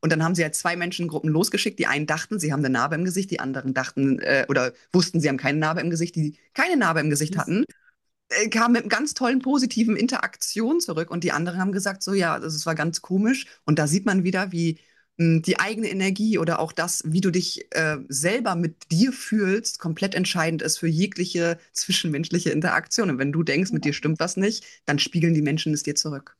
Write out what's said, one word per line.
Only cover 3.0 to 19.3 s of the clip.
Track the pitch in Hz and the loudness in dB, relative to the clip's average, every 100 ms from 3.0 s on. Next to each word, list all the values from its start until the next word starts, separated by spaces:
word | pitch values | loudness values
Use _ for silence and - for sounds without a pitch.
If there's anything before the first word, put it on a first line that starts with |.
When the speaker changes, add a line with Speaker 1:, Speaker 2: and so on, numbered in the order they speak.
| 180 | -2
Speaker 1:
Gesicht, | 180 196 | -2 -4
die | 175 | -4
anderen | 131 135 131 | -4 -6 -2
dachten, | 131 127 - 139 135 | -2 -2 0 2 2
äh, | - 135 127 | 2 0 2
oder | 127 127 - _ | 0 0 -4 _
wussten, | 180 175 165 | 2 2 0
sie | 147 | 0
haben | 135 | 0
keine | 139 147 | 0 0
Narbe | 156 165 | 0 0
im | 156 | -2
Gesicht. | 170 170 170 | -2 -2 -2
Die | 151 - _ | -2 -4 _
keine | - 330 330 | -2 0 4
Narbe | 190 160 | 4 2
im | 151 | 2
Gesicht | 147 156 190 | 0 0 -2
Speaker 2:
Yes. | |
Speaker 1:
hatten, | - 190 302 - _ _ _ _ _ | 0 0 0 -4 _ _ _ _ _
äh, | 196 214 | -2 0
kamen | 220 233 | 2 4
mit | 240 | 4
einem | 214 | 2
ganz | 214 294 | -2 -2
tollen, | - 254 262 | -2 0 2
positiven | 254 285 247 - 226 214 | 2 0 2 0 0 2
Interaktion | 233 262 - - - - 226 339 | 0 -2 -4 -6 -6 -2 0 0
zurück. | 339 160 165 | 0 -4 -4
Und | 170 | -2
die | 170 | -2
anderen | 139 175 180 | 0 -2 -2
haben | 190 | -2
gesagt, | 202 196 196 | 0 -2 -4
so, | - | -2
ja, | 196 170 156 | 0 0 0
das, | 160 | -4
das | 156 165 | -6 -4
war | 160 | -2
ganz | 156 160 | -2 -4
komisch. | - 190 214 262 - - - | -2 2 2 0 -4 -12 0
Und | 156 | 2
da | 151 | 4
sieht | 170 196 | 2 2
man | 190 | 2
wieder, | 180 185 196 | 2 0 -2
wie, | 175 165 160 _ _ _ - | -2 -2 -2 _ _ _ 0
m, | 165 165 | 4 4
die | 165 180 | 2 0
eigene | 196 220 220 | 0 -2 -2
Energie | 190 190 190 214 196 | 0 0 0 0 2
oder | 165 165 | 2 0
auch | 165 | -2
das, | - 170 - 160 | -2 -2 -2 -2
wie | 160 | 0
du | 190 | 2
dich, | 175 175 - - - | 0 -2 -8 -6 -2
äh, | 160 151 131 | 0 -2 -6
selber | 135 160 226 220 175 | -2 0 0 0 0
mit | 170 - - | -2 -6 -2
dir | 165 254 | 2 4
fühlst, | 254 - | 2 -2